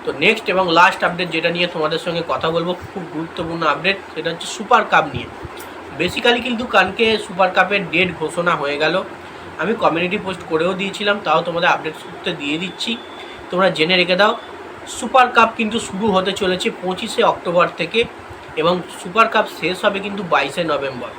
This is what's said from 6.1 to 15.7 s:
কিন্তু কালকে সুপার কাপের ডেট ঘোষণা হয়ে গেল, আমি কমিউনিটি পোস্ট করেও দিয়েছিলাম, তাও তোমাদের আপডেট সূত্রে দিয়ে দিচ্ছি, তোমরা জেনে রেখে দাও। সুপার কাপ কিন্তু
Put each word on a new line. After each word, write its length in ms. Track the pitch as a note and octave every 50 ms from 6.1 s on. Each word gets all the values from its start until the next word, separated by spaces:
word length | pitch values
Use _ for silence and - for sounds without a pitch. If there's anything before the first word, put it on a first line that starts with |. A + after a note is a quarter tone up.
| - F#3 - A#3+ A#3+ B3
কিন্তু 240 | A#3+ B3+ A#3+ G#3+ B3+
কালকে 520 | A#3 - G3 F#3 G3 G3 - A3+ A3 A3 G#3
সুপার 320 | - - F#3 F3+ F#3+ F3+
কাপের 400 | - - G#3+ F#3+ G3+ G3 F3+ D#3+
ডেট 240 | D3+ E3+ F#3 F3+ D#3+ -
ঘোষণা 320 | D#3+ D3 - F3 E3+ F3
হয়ে 280 | E3 D3+ C#3+ C#3 D3 C#3+
গেল, 240 | D3+ D#3 E3+ F#3+ - - - - - - - - - - - -
আমি 160 | D#3+ F#3+ A3+
কমিউনিটি 440 | A3 - D3+ D3+ E3 F3 F3+ G3 G3+
পোস্ট 220 | F3+ F#3+ F#3 F3 - -
করেও 240 | E3 D#3 E3 F#3
দিয়েছিলাম, 480 | F#3+ F#3 G3 G3 F#3+ - G#3 G#3 G3+ G#3 -
তাও 180 | E3+ D#3 E3
তোমাদের 260 | E3+ F3 E3 E3+ F3 E3+
আপডেট 260 | C#3+ - - D#3+ D#3
সূত্রে 380 | - - F3 E3+ - - F#3+
দিয়ে 260 | E3+ D3+ C#3+ C#3+ D3+ D#3+
দিচ্ছি, 380 | F#3+ F#3 - - - A#3 A3+ - - - - - - - - - - -
তোমরা 200 | - F3+ F#3+ F#3
জেনে 260 | E3 D3+ D#3 E3+ F#3
রেখে 200 | F3+ F3 F3 F#3
দাও। 200 | F3+ G3+ A3 A#3 - - - - - - - - - - -
সুপার 400 | - - B3 A3 - C4 B3 B3
কাপ 240 | - B3 A3+ A3+ -
কিন্তু 220 | - A3+ G#3+